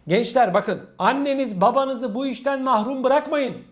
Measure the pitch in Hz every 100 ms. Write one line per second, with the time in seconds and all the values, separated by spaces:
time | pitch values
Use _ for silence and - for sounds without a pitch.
0 | - 185 226 254 226 185 - 180 - -
1 | 190 262 285 269 262 190 196 233 269 254
2 | 247 208 269 240 269 277 262 233 214 269
3 | 262 277 294 302 254 139 -